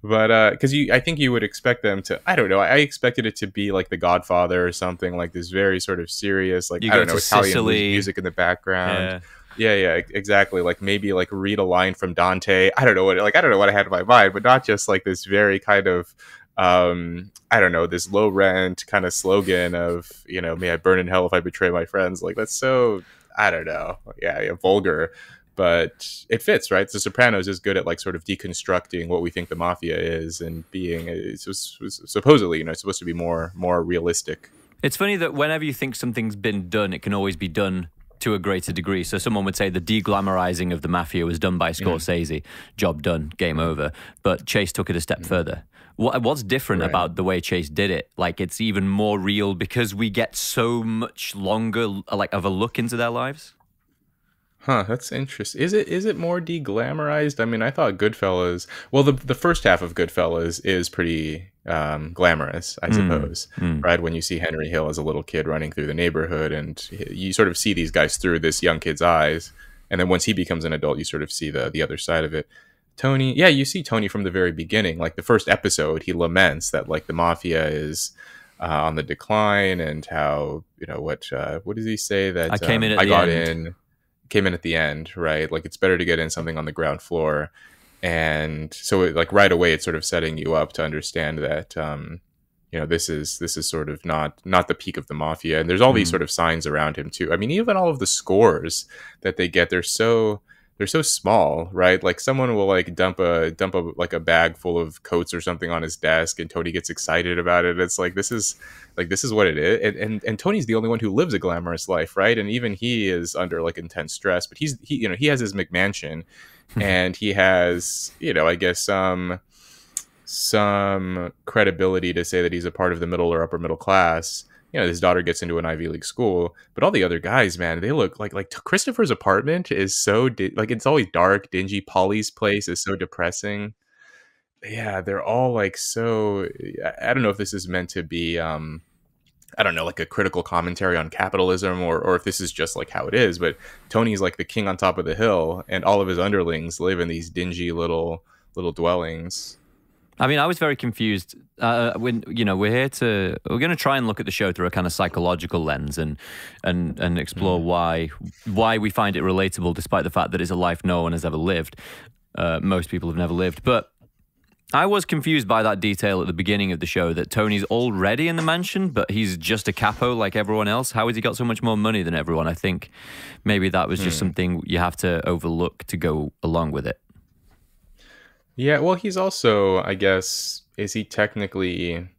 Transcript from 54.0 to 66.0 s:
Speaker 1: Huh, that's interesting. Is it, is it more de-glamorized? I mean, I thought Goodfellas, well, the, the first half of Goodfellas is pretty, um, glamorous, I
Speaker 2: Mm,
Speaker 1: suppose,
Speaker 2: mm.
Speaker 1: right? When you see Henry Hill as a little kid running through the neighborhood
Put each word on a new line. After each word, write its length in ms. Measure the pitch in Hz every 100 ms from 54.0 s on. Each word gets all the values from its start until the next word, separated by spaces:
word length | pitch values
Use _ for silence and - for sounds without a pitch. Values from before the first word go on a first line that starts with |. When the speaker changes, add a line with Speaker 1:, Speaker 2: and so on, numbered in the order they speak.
| _ _ _ _ _ _
Speaker 1:
Huh, 200 | - 123 101
that's 240 | 123 -
interesting. 520 | 127 135 - 104 -
Is 100 | 160
it, 160 | 208 -
is 160 | 175
it 140 | 208 -
more 200 | 170 175
de-glamorized? 1040 | 165 170 127 101 127 156 147 151 147 139
I 60 | 113
mean, 160 | 113
I 80 | 113
thought 260 | 139 135 95
Goodfellas, 680 | 107 104 98 92 90 87 - - -
well, 120 | 135
the, 100 | 139
the 220 | 135 -
first 300 | 127 175 170
half 160 | 104 87
of 140 | 87
Goodfellas 640 | 85 85 - 85 85 85 82 92
is 240 | 92 87
pretty, 600 | - 85 82 78 78 90 _ -
um, 460 | 82 76 76 78
glamorous, 640 | 87 87 80 71 85 - -
I 80 | 85
Speaker 2:
Mm, 40 |
Speaker 1:
suppose, 540 | 107 95 80 71 - - -
Speaker 2:
mm. 260 | 87 78
Speaker 1:
right? 200 | 87 85
When 120 | 85
you 60 | 82
see 180 | 80 85
Henry 300 | 82 80 78
Hill 220 | 82 78
as 80 | 78
a 40 |
little 200 | 78 76
kid 240 | 76 82 78
running 260 | 78 78
through 140 | 76 73
the 80 |
neighborhood 580 | 76